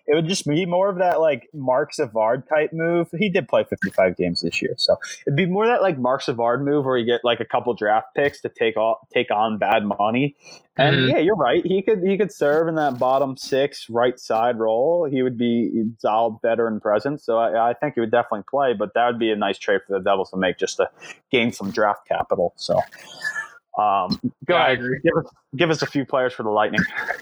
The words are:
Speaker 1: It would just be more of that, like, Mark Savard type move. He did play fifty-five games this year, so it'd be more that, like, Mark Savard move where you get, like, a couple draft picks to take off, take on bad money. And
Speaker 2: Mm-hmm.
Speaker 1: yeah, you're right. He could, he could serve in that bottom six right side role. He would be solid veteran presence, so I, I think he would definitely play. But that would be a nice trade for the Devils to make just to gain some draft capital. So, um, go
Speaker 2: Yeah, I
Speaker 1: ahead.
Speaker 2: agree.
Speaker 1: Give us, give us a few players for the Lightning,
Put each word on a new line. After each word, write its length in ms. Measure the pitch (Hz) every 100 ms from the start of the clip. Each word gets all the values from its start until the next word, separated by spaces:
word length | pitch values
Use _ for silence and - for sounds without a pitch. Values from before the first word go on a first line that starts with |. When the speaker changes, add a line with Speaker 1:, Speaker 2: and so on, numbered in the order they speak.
| -
Speaker 1:
It 80 | 156
would 100 | 160
just 180 | 190
be 220 | 151 151 180
more 220 | 180 202
of 80 | 180
that, 220 | 180 160
like, 280 | 160 131 -
Mark 400 | 151 131 131 151
Savard 540 | - 127 110 110 139 -
type 240 | 151 151
move. 360 | 160 165 170 165 165
He 120 | 208
did 180 | 180 127
play 160 | 110
fifty-five 540 | 107 - 98 - 92 87
games 240 | 87 87
this 200 | 85 -
year, 140 | - -
so 200 | - 87 - -
it'd 120 | - 143
be 100 | 180
more 220 | 190 226
that, 140 | 240
like, 160 | 190 135
Mark 240 | 123 135
Savard 420 | - 117 117 127
move 200 | 143 147
where 120 | 135 127
you 100 | 117
get, 140 | 120
like, 160 | 120 117
a 60 |
couple 280 | 110 123 120
draft 340 | 101 104 110 - -
picks 240 | 143 -
to 80 | 113
take 280 | - 113 110
off, 220 | 113 110 -
take 160 | 127 113
on 260 | 107 110 107
bad 260 | 101 113
money. 500 | 104 98 104 123 143 - - - _ -
And 200 | - 139
Speaker 2:
Mm-hmm. 140 | 131
Speaker 1:
yeah, 80 | -
you're 180 | 165 202
right. 280 | 123 170
He 160 | 165 185
could, 220 | 214 208
he 160 | 190 196
could 140 | 202
serve 340 | - 143 151 165
in 80 |
that 240 | 160 147 123
bottom 380 | 127 139 135 127
six 520 | - 135 143 - -
right 300 | 117 123 123
side 400 | - 113 120 113
role. 460 | 110 113 147 175 151
He 140 | 131
would 160 | 127 117
be 460 | 120 117 113 113 110 113
solid 400 | 117 110 117 113
veteran 380 | 117 113 117 107
presence, 420 | 107 107 139 147
so 160 | - 113
I, 320 | 113 113 117
I 40 |
think 200 | 120 147
he 60 | 120
would 100 | 113
definitely 340 | 117 - 104 -
play. 220 | 139 135
But 220 | 104 101
that 120 | 117 120
would 120 | 117
be 100 | 113
a 60 | 104
nice 220 | 101 98
trade 220 | - 98 -
for 60 | 98
the 60 |
Devils 280 | 98 98 90
to 60 | 95
make 220 | 92 -
just 200 | 92 -
to 120 | 92 - - - _
gain 220 | 123 113
some 180 | - 98
draft 380 | 110 104 101 -
capital. 440 | 90 - 95 87 -
So, 220 | - 85 - - - - - - - - _ -
um, 400 | 104 98 92 - 127 - 135
go 80 |
Speaker 2:
Yeah, 20 | 170
I 100 | 139
Speaker 1:
ahead. 60 | 123
Speaker 2:
agree. 200 | 123 135
Speaker 1:
Give 120 | 165 165
us, 60 | - _ _
give 160 | 135 170
us 120 | 151
a 40 | 139
few 180 | 143
players 280 | 127 139 127
for 100 | -
the 80 | 110
Lightning, 320 | 104 107 104 - - - -